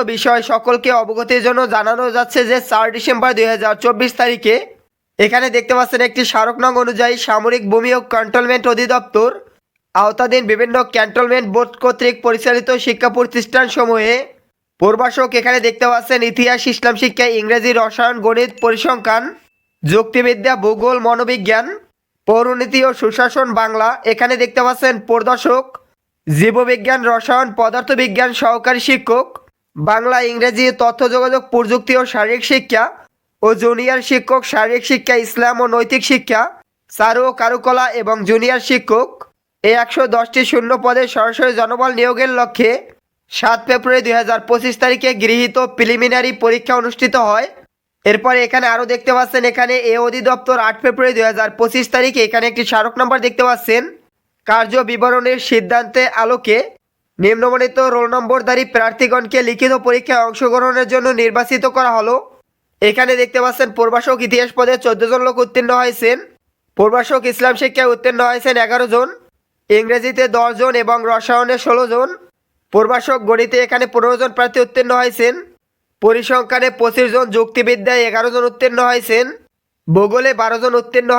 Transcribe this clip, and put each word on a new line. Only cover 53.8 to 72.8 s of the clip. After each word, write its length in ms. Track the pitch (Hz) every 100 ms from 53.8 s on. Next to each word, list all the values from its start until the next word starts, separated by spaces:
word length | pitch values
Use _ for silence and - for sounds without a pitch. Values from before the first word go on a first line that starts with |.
| 330 - _ _ _ _ -
কার্য 260 | 220 220 254 226
বিবরণের 500 | 233 247 247 247 254 -
সিদ্ধান্তে 560 | 226 180 240 226 254 254 220
আলোকে 360 | 226 247 220 226 - - _ _ _ -
নিম্নবর্ণিত 580 | 190 226 247 247 254 254 262
রোল 140 | 240 233 254
নম্বরধারী 480 | 226 254 226 247 254
প্রার্থীগণকে 640 | 226 226 226 254 247 226 254 240
লিখিত 240 | 233 254 254 247
পরীক্ষায় 400 | 247 240 247 226
অংশগ্রহণের 600 | 214 247 247 254 254 226
জন্য 140 | 254 247 233
নির্বাচিত 420 | 226 226 240 254 254 262
করা 160 | 247 226
হলো। 180 | 220 254 - _ _ _ _ _
এখানে 320 | 208 226 254 247
দেখতে 180 | 240 254
পাচ্ছেন 280 | 247 247 247 214
প্রভাষক 400 | 233 240 240 254 233
ইতিহাস 220 | 240 247 247
পদে 180 | 247 254
চোদ্দ 240 | 240 220 226
জন 100 | 254 254
লোক 80 | 240
উত্তীর্ণ 280 | 240 254 240 247
হয়েছেন, 360 | 247 240 233 269 - _ _ _ _ -
প্রভাষক 440 | 214 247 240 269 240
ইসলাম 220 | - 254 247
শিক্ষায় 360 | 262 262 254
উত্তীর্ণ 280 | 240 247 240 247
হয়েছেন 260 | 247 262 240
এগারো 300 | 220 247 247
জন, 200 | 233 277 - _ _ _ _ -
ইংরেজিতে 540 | 214 226 240 247 240 254 233
দশ 140 | 233 214
জন 120 | 254 240
এবং 140 | 226 233 226
রসায়নে 480 | 226 226 240 240 254 -
ষোলো 200 | 240 247
জন। 200 | 240 269 359 - _ _ _ _
প্রভাষক 460 | 202